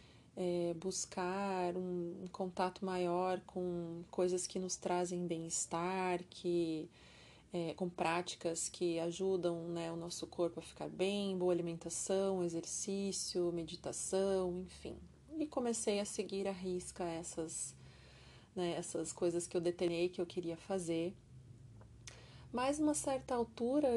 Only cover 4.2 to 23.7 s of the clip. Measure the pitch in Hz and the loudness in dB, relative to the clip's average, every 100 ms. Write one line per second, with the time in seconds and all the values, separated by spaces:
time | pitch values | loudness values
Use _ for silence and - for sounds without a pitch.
4.2 | 180 180 - 190 185 - 190 180 180 180 | 2 2 -2 -2 -2 -2 0 2 2 0
5.2 | 175 165 165 - - 165 175 190 180 175 | 0 -2 -2 -2 0 0 0 2 2 0
6.2 | 180 - 175 175 165 160 175 - - - | -2 -4 2 4 4 0 -4 -12 -20 -20
7.2 | - - - 180 165 - 180 175 165 170 | -20 -20 -6 -2 -2 0 -2 2 2 2
8.2 | 175 - 170 165 - - 175 165 165 170 | 0 -2 -2 -2 -4 0 0 2 0 0
9.2 | 190 190 170 170 170 170 165 165 170 - | 2 2 2 0 -2 -4 -2 -4 -6 -6
10.2 | - - 170 170 - - 151 156 190 202 | -4 0 0 0 -10 -8 -6 0 2 2
11.2 | 196 185 180 175 170 170 170 - - 190 | 2 4 4 4 2 -2 -4 -4 2 4
12.2 | 196 190 175 165 - - - 196 196 175 | 4 4 2 0 -2 -4 -2 0 0 0
13.2 | - 180 175 170 160 - 139 - - 190 | 0 2 2 2 -4 -6 -6 -4 0 2
14.2 | 196 190 180 180 185 - - 117 - - | 4 4 2 -2 -6 -10 -10 -10 -14 -20
15.2 | - 311 302 - 240 233 - 202 202 - | -8 -4 -2 0 0 0 2 0 0 -4
16.2 | 185 196 196 185 185 180 180 - 175 165 | -2 -2 -2 -2 -2 -4 -4 -4 -4 -4
17.2 | 175 - 160 - - - - - - - | -4 -4 -4 -4 -8 -10 -18 -20 -20 -20
18.2 | - - - 190 175 165 175 - 160 - | -20 -20 -10 -2 0 0 -2 -2 -4 0
19.2 | 175 170 170 180 170 175 175 170 180 185 | 2 2 0 0 0 2 2 2 2 0
20.2 | 175 185 170 165 - 190 170 165 170 - | -4 -2 -4 -4 -2 -2 2 0 0 -4
21.2 | - - - - - - - - - - | -14 -18 -18 -18 -18 -18 -20 -18 -16 -16
22.2 | - - - 240 262 294 302 294 - 262 | -16 -18 -6 0 2 4 4 2 2 -2
23.2 | - 247 226 - 240 | 0 0 0 0 2